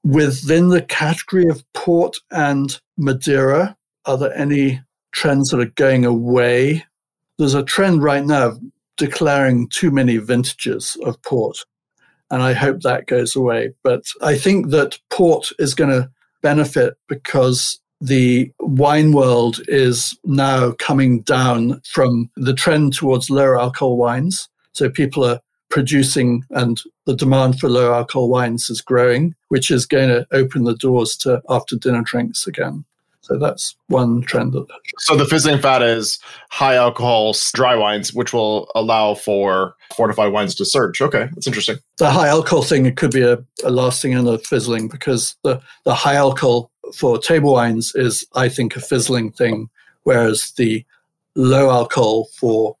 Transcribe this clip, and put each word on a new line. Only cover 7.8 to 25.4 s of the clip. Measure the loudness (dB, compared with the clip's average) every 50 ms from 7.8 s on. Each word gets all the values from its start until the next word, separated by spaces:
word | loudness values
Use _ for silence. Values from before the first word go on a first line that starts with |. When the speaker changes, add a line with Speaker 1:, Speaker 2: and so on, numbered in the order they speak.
| 2 2 2 2
Speaker 1:
right | 2 2 0 0 0
now | 0 0 2 0 0
of | -2 -6 -18 -20 _ _ _ _ _
declaring | -4 -4 -4 -2 -2 0 2 2 2 2 2 2 0 -2 -4
too | -4 -2 0 0
many | 2 2 2 2 0
vintages | 0 -2 -2 -2 -2 -2 -4 -8 -8 -8 -6 -6 -6 -8 -10 -10 -8 -8
of | -8 -8 _
Port, | -8 -4 -4 -2 -2 -4 -6 -10 -20 _ _ _ _ _ _ _ _ _ _ _ _ _
and | -4 -2
I | 0 0
hope | 0 0 0 -2 -2 -2
that | -2 -2 -2 -2 -4
goes | -2 -2 -2 -2 -2 -2
away. | -2 -2 0 -2 -2 -4 -6 -10 _ _
But | -2 -2 -2 -4 -12 -12 -4
I | -2 -2 -2
think | 0 2 2 2 2 0 0
that | 2 0 0 0 -4 -14 _ _
Port | -2 2 2 2 2 2 -2 -8 -6 -4
is | -4 -2
gonna | 0 0 0 2 2 0 -2 -4 _ _ _ _ _ _
benefit | -2 0 2 2 0 0 0 0 0 0 -2 _ _ _
because | -10 -10 _ -2 0 2 2 2 2 0 -2 -6 -8 _ _ _ _ _
the | -2 0 2 4 4 4 4 2 0 -2 _ _
wine | -4 -2 2 2 4 4 4 4 4 6
world | 6 6 6 4 4 4 2 0 -2 -6 -6 0
is | 2 4 4 4 2 0 -4 -6 -8 _ -4
now | -2 0 0 2 2 2 2 0 0
coming | -2 -4 -4 0 2 2 4 4 2 2
down | 0 0 0 2 2 2 0 0 0 -2 -2 -4 _
from | -6 0 0 2 2 2 0 -2 -4 _
the | -4 -2 -2
trend | -2 0 0 0 2 2 2 2 0
towards | 0 0 0 0 0 0 0
lower | 2 2 4 4 4 2
alcohol | 0 -2 -2 -2 0 0 2
wines. | 2 2 0 0 -2 -4 -4 -4 -6 -10 _ _ _ _ _
So | _ -2 -2 -2
people | 0 -2 -2 -2 0 0 0
are | 0 0 -4